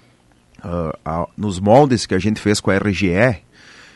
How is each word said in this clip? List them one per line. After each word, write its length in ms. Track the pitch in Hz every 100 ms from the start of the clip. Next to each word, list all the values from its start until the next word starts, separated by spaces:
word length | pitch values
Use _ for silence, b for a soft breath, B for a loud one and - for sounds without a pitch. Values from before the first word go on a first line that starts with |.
| b b _ _ _ _
Ah, 340 | - 87 80 -
a, 220 | - 82 85 -
nos 220 | 104 90
moldes 480 | 101 120 147 120 -
que 80 |
a 60 | 95
gente 200 | 101 107
fez 200 | 104 104
com 100 | -
a 40 |
R 180 | 95 101
G 160 | 90 98
E 280 | 87 127 104 _ B B B B